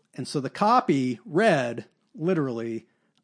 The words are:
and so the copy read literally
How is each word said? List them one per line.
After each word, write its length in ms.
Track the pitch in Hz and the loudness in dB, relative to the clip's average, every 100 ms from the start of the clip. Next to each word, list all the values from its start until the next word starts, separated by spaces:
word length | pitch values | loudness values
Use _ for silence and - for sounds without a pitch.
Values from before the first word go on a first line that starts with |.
| _ | _
and 120 | - 127 | -12 -8
so 140 | 151 | -6
the 100 | - | -6
copy 720 | - 208 247 - 139 127 123 | 0 2 4 4 2 0 -4
read 600 | 208 160 220 151 120 120 - _ _ | -4 2 4 4 0 -6 -12 _ _
literally 720 | 233 160 170 135 117 117 113 - _ _ _ | -6 -2 0 -2 -4 -6 -8 -12 _ _ _